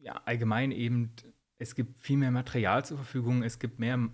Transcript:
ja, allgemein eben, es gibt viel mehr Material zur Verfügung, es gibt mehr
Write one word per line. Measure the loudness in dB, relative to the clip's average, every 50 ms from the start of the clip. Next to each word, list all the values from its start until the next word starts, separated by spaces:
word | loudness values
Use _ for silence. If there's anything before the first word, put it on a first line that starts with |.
| -16
ja, | -14 -12 -6 -2
allgemein | -2 0 2 2 2 2 2 2 0
eben, | 0 0 0 0 2 2 0 -2 -4 -10 -20 -20 -20 _ _ _ _ -12
es | -12 -6 -4
gibt | -4 -4 -4 -6 -8
viel | -2 0 2
mehr | 2 4 4
Material | 2 0 0 -2 0 2 4 4 4 4 2
zur | 0 -6 -8
Verfügung, | -8 -6 -4 -2 0 2 2 2
es | 2 0 -2 -4
gibt | -6 -6 -4 -2
mehr | -2 0 0 0 0 -2